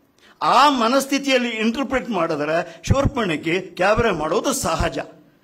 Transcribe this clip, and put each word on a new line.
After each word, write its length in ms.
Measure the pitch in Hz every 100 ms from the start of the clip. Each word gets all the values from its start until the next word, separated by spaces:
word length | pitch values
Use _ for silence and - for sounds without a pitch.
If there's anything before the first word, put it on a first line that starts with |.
| _ _ - -
ಆ 260 | 151 214 294
ಮನಸ್ಥಿತಿಯಲ್ಲಿ 800 | 262 220 269 269 277 277 254 240
interpret 640 | 220 220 233 247 262 196
ಮಾಡಿದ್ರೆ 720 | 196 165 151 147 165 180 -
ಶೂರ್ಪಣಖಿ 760 | - 262 277 247 202 147 160 185
ಕ್ಯಾಬರೆ 500 | 185 - 185 220 233
ಮಾಡೋದು 420 | 165 156 208 294
ಸಹಜ. 460 | - 185 160 170 143 - - - _